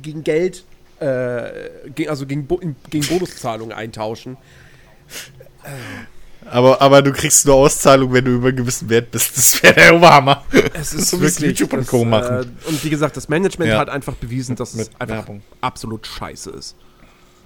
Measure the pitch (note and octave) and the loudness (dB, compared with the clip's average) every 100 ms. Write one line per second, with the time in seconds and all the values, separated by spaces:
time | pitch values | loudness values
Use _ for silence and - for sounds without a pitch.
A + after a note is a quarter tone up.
0 | C#3 D3+ D#3 D#3 F3+ F3+ - - _ _ | -14 -8 -4 -2 -2 -6 -18 -20 _ _
1 | D3 B2+ B2+ B2 A#2 - G2+ - B2 C3+ | -6 -4 -4 -6 -10 -12 -16 -18 -12 -8
2 | D#3 C#3+ C3+ C#3 C#3 F3+ F3+ C3+ - D3+ | -6 -6 -6 -8 -6 -6 -6 -12 -8 -6
3 | C#3+ E3+ F3+ - B2+ A2+ A2+ G2+ A2+ A2+ | -2 -2 -4 -8 -10 -8 -10 -12 -12 -8
4 | A2 A2+ - C3 _ - - - _ _ | -8 -10 -14 -18 _ -20 -20 -20 _ _
5 | _ - - C3 C3 - - C3+ A2+ G2+ | _ -18 -18 -20 -20 -20 -20 -18 -16 -18
6 | - - - - A#2 A#2+ B2+ C3 C#3 C#3 | -18 -20 -20 -20 -6 2 4 6 6 6
7 | C3+ C3+ D#3 - C#3+ C3+ C#3+ - - C3+ | 6 0 0 2 4 6 4 4 4 4
8 | C3 B2+ B2+ B2 B2+ C3 A#2+ B2 A2+ A2+ | 4 2 2 0 0 0 -4 -6 0 0
9 | A#2+ A#2 - - - - - - E3+ E3+ | 0 -4 -4 0 0 4 4 6 6 8
10 | E3+ D3 C3+ C#3 - F3+ - - D3 D#3 | 8 8 6 0 2 2 2 -2 -8 -4
11 | - F3 D3+ - D3+ - C#4+ C#4 A#2+ B2+ | -4 0 -2 0 -2 -2 -2 -4 -2 0
12 | A#2 A2 B2 B2+ B2 B2 - D#3 D3+ D3 | 2 0 0 -4 -6 -12 -8 -6 -4 -2
13 | D3 C3+ - D3+ F#3+ - F3 A2 C#3+ C#3 | -4 -4 -4 -2 -2 -2 -2 0 -2 -6
14 | C3+ C3 B2 B2 B2+ B2 B2 A2+ G#2+ - | -10 -10 -10 -8 -8 -8 -8 -8 -10 -10
15 | A#2+ A2 G#2 G2+ - _ B2+ - A2+ A2 | -10 -10 -12 -16 -20 _ -10 -8 -12 -12
16 | - - F2 C#2+ - - - - _ _ | -14 -14 -14 -14 -16 -16 -18 -20 _ _
17 | - _ _ _ | -20 _ _ _